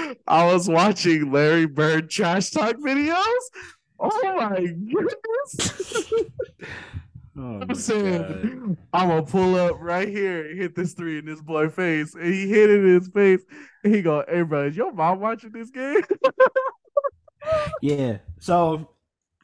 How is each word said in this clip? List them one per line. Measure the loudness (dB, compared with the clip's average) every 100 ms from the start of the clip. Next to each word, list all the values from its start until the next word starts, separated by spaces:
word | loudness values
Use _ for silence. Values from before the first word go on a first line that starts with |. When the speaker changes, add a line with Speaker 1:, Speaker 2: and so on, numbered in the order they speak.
| -6 -10 0
Speaker 1:
I | 4 4
was | 4 2
watching | 2 4 2 2 2 2
Larry | 2 4 4 2
Bird | 0 2 2 -2
trash | -2 0 0 -2
talk | -2 -2 -2
videos. | -2 -2 0 0 0 -2 -4 -18 -20 -20 _ -8
Oh | -4 -2 -2 -2
my | -2 -2
goodness. | -4 -6 -4 -2 -2 -4 -6 -6 -6 -6 -8 -8 -6 -6 -4 -4
<laughs> | -4 -8 -12 -12 -16 -16 -14 -16 -16 -20 -20 -14
Speaker 2:
Oh | -12 -10
Speaker 1:
I'm | -8
Speaker 2:
my |
Speaker 1:
saying, | -8 -2 -2 0 -2
Speaker 2:
God. | -4 -6 -8 -6 -8 -8 -4
Speaker 1:
"I'ma | 0 2 2
pull | 0 0 2 2
up | 0 -2
right | -4 -4 -4
here | -2 -4 -4 -8
and | -6
hit | -8 -4
this | -8
three | -6 -8 -8
in | -10
this | -14
boy | -6 -2 0
face." | 0 0 0 -2
And | -6 -2
he | -2 2
hit | 6 6
it | 6
in | 6 6
his | 4
face. | 2 6 4 2 -20 -20 _
And | 2 2
he |
go, | 2 0 0
"Hey, | 0
bro, | 0 0 -2
is | -2
your | -4
mom | 0 0 0
watching | -2 -6 -10
this | -16 -14
game?" | -8 -2 0 0
<laughs> | 0 0 4 4 4 -4 -8 _ -2 -2 _ _ _ -2 -2 -2 -4
Speaker 2:
Yeah. | -2 0 -2 -4 -8 -14
So, | 0 2 2 0 -8 _ _ _ _ _